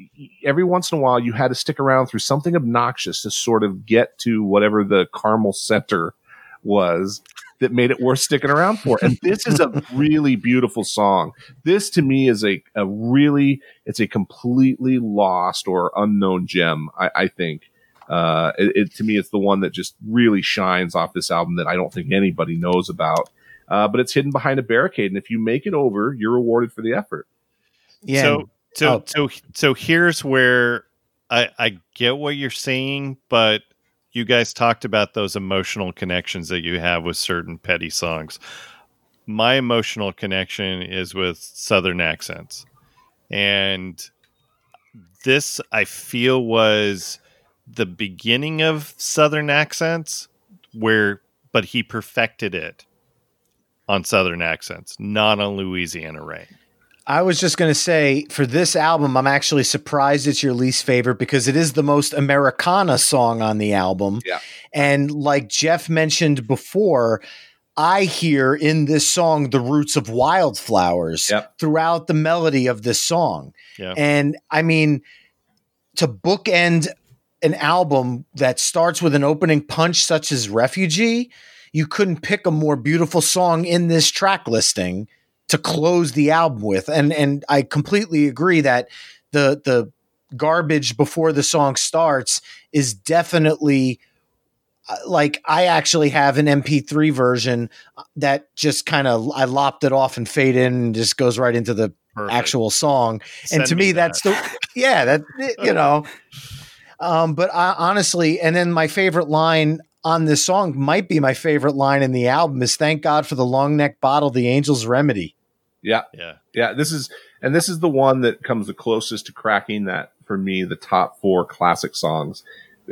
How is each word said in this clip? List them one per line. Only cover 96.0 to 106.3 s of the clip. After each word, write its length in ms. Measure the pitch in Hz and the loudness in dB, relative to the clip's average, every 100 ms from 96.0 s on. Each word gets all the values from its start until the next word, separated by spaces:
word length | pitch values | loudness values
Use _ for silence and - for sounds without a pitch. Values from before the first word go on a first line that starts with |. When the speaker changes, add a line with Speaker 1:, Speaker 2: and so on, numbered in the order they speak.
| 147 | 2
Speaker 3:
have 280 | 151 139 135 | 4 2 4
an 100 | 151 | 4
M 160 | 143 | 2
P 160 | 135 147 | 2 -2
three 300 | - 151 156 | 0 0 0
version 600 | 131 123 123 123 120 117 - - - - - | 2 2 2 0 -2 -4 -10 -20 -20 -18 -4
that 400 | 139 160 - - | 0 0 -4 -4
just 300 | 151 - - | -2 -2 -2
kinda, 260 | 156 135 117 117 - | 0 2 0 -2 -2
I 80 | 131 | 0
lopped 380 | 135 139 - | 2 0 0
it 80 | 143 | 0
off 240 | 135 131 - | 2 0 -2
and 100 | 110 | -4
fade 280 | - 131 127 | 0 2 4
in 180 | 127 | 2
and 220 | 123 120 110 | 2 0 0
just 220 | 113 - | -2 0
goes 200 | 127 120 | 0 2
right 180 | 123 117 | 0 0
into 180 | 110 | -2
the 200 | 113 110 - _ - | -2 -2 -4 _ -12
Speaker 2:
Perfect. 180 | 101 | -2
Speaker 3:
actual 360 | 120 113 127 110 | -2 0 -2 0
song. 520 | - 151 135 117 110 - - | 0 0 2 0 -2 -10 -16
And 60 | - | -4
Speaker 2:
Send 160 | 156 131 | -2 0
Speaker 3:
to 80 | 165 | 2
Speaker 2:
me 100 | 196 | 2
Speaker 3:
me, 40 | |
that's 300 | 175 170 165 | 2 0 0
Speaker 2:
that. 220 | 196 208 - - - | -2 -2 -6 -10 -10
Speaker 3:
the, 60 | 247 | -2
yeah, 260 | 262 196 123 | 2 2 2
that, 160 | 151 151 262 262 427 | 0 -2 -8 -6 -2
you 120 | 240 | 0
know. 320 | 180 143 151 147 - _ | 2 2 2 -2 -16 _